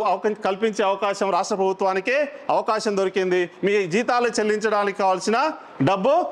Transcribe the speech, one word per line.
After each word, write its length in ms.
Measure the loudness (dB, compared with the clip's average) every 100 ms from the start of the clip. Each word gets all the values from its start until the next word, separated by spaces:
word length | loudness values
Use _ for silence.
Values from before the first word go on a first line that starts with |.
అవక-, 360 | 0 0 0 -2 -2
కల్పించే 360 | 0 -2 0 0
అవకాశం 420 | 0 -2 0 0
రాష్ట్ర 240 | 0 0 0
ప్రభుత్వానికే 640 | 0 0 0 0 0 0 0 -6 -4
అవకాశం 440 | -2 0 -2 0 0
దొరికింది. 440 | 0 0 0 2 0 -2
మీ 100 | 0 0 2
జీతాలు 400 | 0 0 0 0
చెల్లించడానికి 680 | 0 0 0 0 0 0 0
కావాల్సిన 400 | 0 0 0 0 0 -4 -12 -2 0
డబ్బు 240 | 2 4 2 0